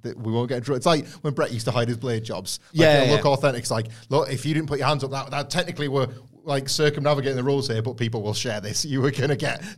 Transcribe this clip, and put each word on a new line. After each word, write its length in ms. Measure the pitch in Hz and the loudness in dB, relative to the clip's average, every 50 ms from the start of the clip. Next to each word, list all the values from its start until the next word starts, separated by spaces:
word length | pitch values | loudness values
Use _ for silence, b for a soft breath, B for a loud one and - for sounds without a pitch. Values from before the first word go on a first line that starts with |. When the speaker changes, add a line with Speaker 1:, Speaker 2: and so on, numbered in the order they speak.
Speaker 1:
th-, 140 | - 117 - | -12 -10 -10
we 160 | - 113 113 | -6 -4 -2
won't 180 | 110 120 123 123 | 0 0 0 0
get 80 | 135 151 | -2 -4
a 40 | |
draw. 140 | 117 143 143 | -2 -2 -2
It's 100 | 127 - 175 | 0 2 2
like 200 | 165 151 - B B B | 2 2 0 B B B
when 120 | B 151 127 | B -4 -2
Brett 160 | - 151 - | -2 -2 -2
used 140 | 120 113 113 | -2 -4 -2
to 60 | 127 | -2
hide 180 | 117 123 117 120 | 0 0 0 0
his 80 | 120 113 | -2 -4
blade 260 | 127 127 117 110 113 | -4 -4 -4 -4 -4
jobs. 360 | 113 107 87 98 - - - b b b | -6 -8 -8 -8 -8 -8 -10 b b b
Like, 80 | 160 | 6
Speaker 2:
Yeah, 120 | 165 156 147 139 131 | 6 8 8 6 6
Speaker 1:
it'll 40 | 120 | 6
Speaker 2:
yeah. 60 | 147 143 | 4 4
Speaker 1:
look 80 | - 147 | 4 4
authentic. 340 | 139 - 147 143 123 120 | 2 4 2 2 0 0
It's 80 | 113 - | -2 -2
like, 160 | 117 113 110 113 B B B B | -2 -2 -2 -4 B B B B
"Look, 220 | 123 151 156 - | 0 0 0 0
if 160 | 139 131 - 151 | -2 -4 -2 0
you 80 | 156 | 0
didn't 120 | 156 160 - | 0 0 -2
put 120 | 139 135 | -2 0
your 80 | 131 139 | 0 2
hands 160 | 151 135 135 | 0 0 -2
up, 80 | 131 | -4
that, 180 | 135 135 127 123 | -6 -6 -8 -6
that 220 | 135 143 139 - | -6 -6 -6 -2
technically 360 | - 180 180 175 - 143 147 139 | -2 -2 -2 -2 -4 -4 -4 -2
we're, 200 | 131 139 127 113 113 B B B - - - | 0 0 0 0 -2 B B B -20 -12 -6
like, 260 | 160 139 139 131 135 | -4 -2 -2 -2 -2
circumnavigating 680 | - - 151 147 147 147 139 147 147 139 123 135 131 | 0 2 2 2 2 2 2 2 2 2 2 0 -2
the 80 | 127 123 | 0 0
rules 240 | 139 139 139 123 - | 0 2 2 0 0
here, 160 | 113 110 110 | -2 -2 -2
but 140 | 127 117 117 | -2 -2 -2
people 260 | 120 113 113 113 101 | -2 -2 -2 -2 -2
will 100 | 107 107 | -2 -2
share 280 | - - 123 107 104 | -2 -2 -4 -4 -4
this." 220 | 98 104 107 - - | -6 -4 -4 -4 -2
You 180 | 147 131 135 | 0 0 2
were 100 | 120 147 | 2 2
gonna 240 | - - 127 139 143 | 2 2 0 0 0
get 280 | - 147 139 - - 180 208 214 | 0 -2 -4 -4 -6 -8 -12 -10